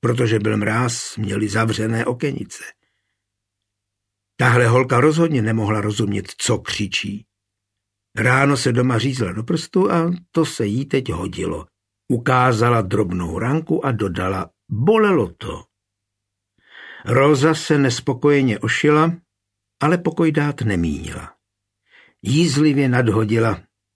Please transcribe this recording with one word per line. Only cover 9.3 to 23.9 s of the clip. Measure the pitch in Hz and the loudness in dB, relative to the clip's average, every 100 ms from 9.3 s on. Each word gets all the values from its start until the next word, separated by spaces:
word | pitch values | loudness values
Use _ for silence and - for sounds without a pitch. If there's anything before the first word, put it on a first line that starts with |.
do | 92 | -4
prstu | 117 165 - 185 196 | -4 -4 -2 0 2
a | 180 165 175 _ | 0 0 -4 _
to | - 156 | -2 -2
se | - 104 | -2 -2
jí | 113 143 | -2 -2
teď | 139 123 | -2 -2
hodilo. | 82 92 85 87 85 - _ _ _ _ | -6 -6 -6 -6 -6 -12 _ _ _ _
Ukázala | 120 117 127 127 110 120 120 | -2 2 2 4 2 2 2
drobnou | 92 98 95 90 85 82 | 0 -2 -2 -4 -4 -4
ranku | 117 156 156 156 139 | -2 -2 -2 -2 -2
a | |
dodala: | 110 101 85 92 95 90 _ _ | -2 -4 -4 -4 -4 -8 _ _
„Bolelo | 104 147 220 208 175 95 - | -2 2 4 4 2 0 -6
to.“ | - 76 - _ _ _ _ _ _ _ _ _ _ - - - | -12 -12 -14 _ _ _ _ _ _ _ _ _ _ -20 -20 -16
Rosa | - 123 139 143 151 | 0 4 4 6 4
se | 156 - 147 | 0 0 2
nespokojeně | 135 120 - 123 147 143 131 104 | 2 0 -4 0 2 4 2 0
ošila, | 117 - 147 151 165 170 _ _ _ _ _ _ | -2 0 2 4 2 -2 _ _ _ _ _ _
ale | 147 175 | 0 0
pokoj | 170 - 165 | -2 0 0
dát | 151 147 143 | 2 -2 -2
nemínila. | 110 92 85 71 - - - _ _ _ _ _ _ _ _ _ - | -2 0 -2 -4 -8 -12 -16 _ _ _ _ _ _ _ _ _ 0
Jízlivě | 143 170 135 156 143 135 | 2 2 4 2 4 2
nadhodila: | 123 117 104 107 113 113 - - _ _ | 2 2 2 2 2 2 -2 -8 _ _